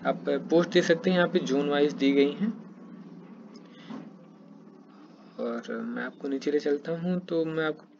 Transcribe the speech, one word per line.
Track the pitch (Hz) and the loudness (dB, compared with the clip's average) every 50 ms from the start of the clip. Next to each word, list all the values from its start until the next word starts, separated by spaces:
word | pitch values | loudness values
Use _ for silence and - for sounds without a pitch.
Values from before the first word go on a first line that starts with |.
| - | 0
आप | 139 135 - - 147 | 0 -2 0 -2 -2
पोस्ट | 143 139 - - 160 170 175 170 | -2 -2 0 4 4 4 4 6
दे | - 180 | 4 2
सकते | 170 - 170 165 - 190 | 4 4 2 2 4 2
हैं, | 180 | 4
यहाँ | 175 175 170 | 4 4 4
पे | 170 180 | 2 0
जोन | 147 127 131 143 143 143 | 0 2 0 2 2 2
वाइज | 143 143 143 147 | 4 4 4 2
दी | 135 123 135 139 | 2 2 2 4
गई | 139 139 139 143 | 6 6 4 4
हैं। | 143 - 196 233 - - - - - - - - - - - - - - - - - - - - - - - - - - - - - - - - - - - - - - - - - - - - - - - - - - - - - - - - - - | 2 0 -2 -2 -2 -6 -14 -18 -18 -18 -18 -18 -18 -18 -18 -18 -18 -18 -18 -20 -20 -20 -20 -20 -20 -20 -20 -20 -20 -20 -16 -14 -14 -14 -14 -16 -18 -20 -20 -20 -20 -20 -20 -20 -20 -20 -20 -20 -20 -20 -20 -20 -20 -20 -20 -20 -20 -20 -20 -18 -10 -6
और | 117 117 117 117 113 117 | -6 -6 -6 -6 -8 -8
मैं | 113 113 113 117 120 123 | -8 -6 -6 -6 -6 -6
आपको | 123 127 - - - 139 | -8 -8 -10 -8 -6 -4
नीचे | 139 135 131 147 | -4 -2 -2 0
ले | 143 147 | 0 2
चलता | 143 147 143 147 - 160 | 2 2 -2 0 -2 -4
हूँ, | 165 165 170 180 180 180 | -4 -2 -2 -2 -2 -2
तो | 180 - 170 165 160 | -2 -2 -2 -2 0
मैं | 160 160 160 160 | 0 -2 -2 -2
आपको | 156 156 - - - - | -2 -4 -6 -12 -20 -10